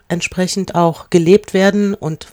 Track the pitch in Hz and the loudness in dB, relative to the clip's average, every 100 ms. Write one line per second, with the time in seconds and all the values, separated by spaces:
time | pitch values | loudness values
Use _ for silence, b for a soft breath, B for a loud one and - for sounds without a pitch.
0 | - 175 - - 185 202 185 170 170 160 | -6 -6 -6 -4 -4 -4 -4 0 0 -2
1 | - 175 165 208 - 196 196 202 202 196 | -2 0 4 4 2 0 2 2 -2 -4
2 | 156 156 - | -8 -8 -8